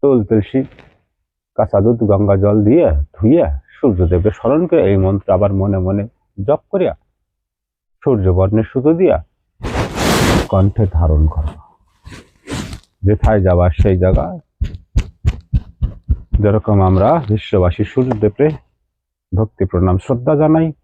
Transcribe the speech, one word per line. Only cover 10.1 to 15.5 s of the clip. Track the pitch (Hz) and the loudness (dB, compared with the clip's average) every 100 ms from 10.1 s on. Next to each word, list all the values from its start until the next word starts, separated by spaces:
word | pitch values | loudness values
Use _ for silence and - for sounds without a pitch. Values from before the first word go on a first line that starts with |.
| - - - - | 0 0 0 0
কণ্ঠে | 98 98 - 101 80 | 0 0 0 -2 0
ধারণ | 82 78 78 | 0 2 2
করবা। | - 73 - - _ _ _ - - _ _ - - - - _ _ 98 | 0 -6 -10 -20 _ _ _ -20 -20 _ _ -12 -10 -10 -14 _ _ -2
যেথায় | 104 - 110 92 | 0 2 2 2
যাবা | 87 90 - | 2 2 2
সেই | 92 92 | 0 2
জায়গা, | 92 92 - 180 _ _ - - _ - - - - - - | 2 0 -2 -10 _ _ -10 -10 _ -6 -6 -6 -6 -6 -6